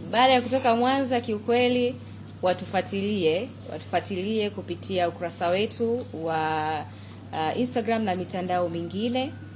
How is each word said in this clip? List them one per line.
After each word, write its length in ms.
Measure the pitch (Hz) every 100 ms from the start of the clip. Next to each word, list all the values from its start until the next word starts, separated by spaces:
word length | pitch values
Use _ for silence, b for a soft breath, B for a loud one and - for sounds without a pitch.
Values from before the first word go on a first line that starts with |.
| -
baada 220 | 220 262
ya 80 | 254
kutoka 340 | 233 262 262 233
Mwanza, 460 | 247 269 262 247
kiukweli 720 | 240 208 226 240 247 247 240 247 B B - -
watufuatilie, 1080 | 180 180 180 190 185 196 202 214 156 170 254 - -
watufuatilie 800 | 165 - 175 - 185 196 220 208
kupitia 600 | 202 175 170 - 185 175
ukurasa 380 | 170 170 - 175
wetu 580 | 185 220 - 226 240 240 156
wa, 460 | 160 160 156 156 156 151 - B B B -
ah, 200 | 156 156 -
Instagram 480 | 247 247 226 226
na 120 | 214 180
mitandao 540 | 175 185 180 180 175
mingine. 600 | 170 170 185 233 254 269 - -